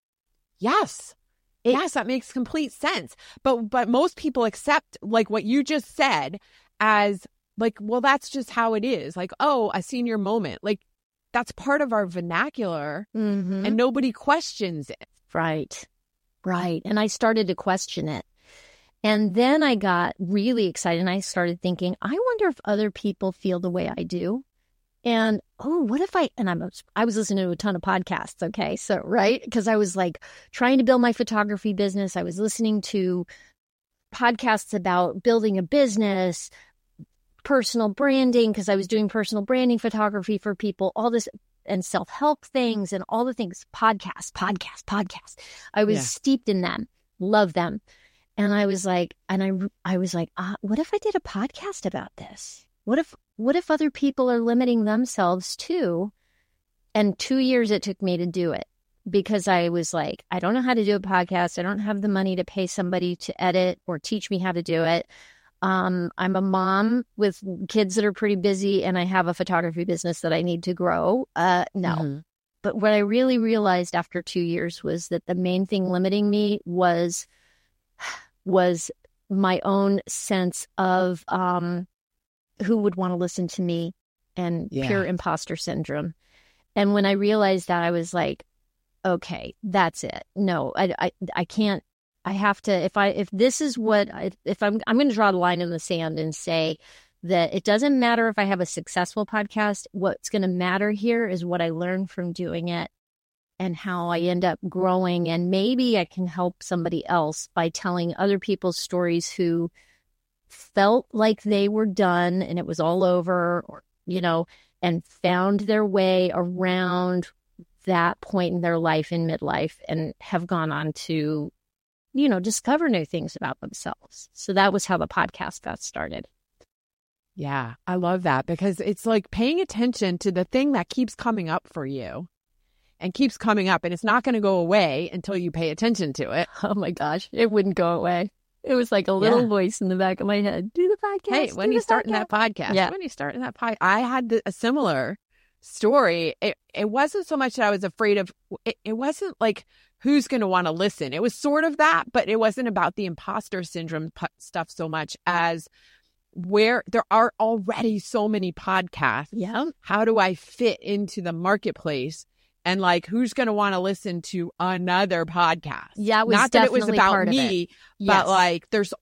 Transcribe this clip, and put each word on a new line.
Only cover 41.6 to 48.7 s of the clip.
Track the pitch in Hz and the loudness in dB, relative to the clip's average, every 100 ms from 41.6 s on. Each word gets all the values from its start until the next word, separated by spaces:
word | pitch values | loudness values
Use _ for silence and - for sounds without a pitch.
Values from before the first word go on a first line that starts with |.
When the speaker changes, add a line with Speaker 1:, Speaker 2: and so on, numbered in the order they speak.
| - | -4
Speaker 2:
and | 190 - | -4 -2
self-help | 190 - - 302 294 - | -4 -4 -2 0 0 -2
things | 262 240 214 185 | -2 0 0 -4
and | 190 - | -6 -4
all | 220 254 | -2 -2
the | 247 | -2
things, | 190 - - - | -6 -8 -14 0
podcasts, | 226 208 185 - - | 2 2 -4 -12 -12
podcasts, | - 190 190 - - - | -6 -4 -4 -8 -14 -6
podcasts. | 202 185 - - - - - - 208 | -4 -4 -8 -20 -20 -20 -20 -6 0
I | |
was | 214 208 | 2 2
Speaker 1:
Yeah. | |
Speaker 2:
steeped | 123 - 269 269 - | -2 -4 0 0 2
in | 190 | 0
them, | 180 - 226 _ _ - | 0 -4 -10 _ _ -6
love | 190 214 196 | 2 4 4
them. | 175 170 214 _ _ _ _ _ - | 2 -2 -4 _ _ _ _ _ -2
And | 202 208 | 2 2
I | |
was | 202 | 2